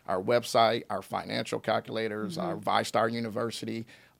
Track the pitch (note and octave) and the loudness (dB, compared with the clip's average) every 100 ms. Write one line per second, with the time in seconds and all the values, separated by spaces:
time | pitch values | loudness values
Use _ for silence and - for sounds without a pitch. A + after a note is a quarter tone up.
0 | - F#2 G2+ A#2+ A#2 A#2+ A2+ A#2 - G2+ | -4 -2 4 2 4 6 6 4 -2 -6
1 | - F#2+ F2+ A#2 A2+ A2+ - A2 A#2 A2+ | -4 -6 -2 -4 -2 -2 0 0 0 -4
2 | A2 G#2+ G2+ E2+ E2+ G2+ G2+ G#2 A2 A2 | -2 -4 -4 -4 -4 -4 0 0 2 2
3 | A2+ A#2 A2+ G#2+ A#2 - A2+ A2+ A#2 - | 2 0 -4 -4 -4 -4 -6 -6 -8 -16
4 | - | -20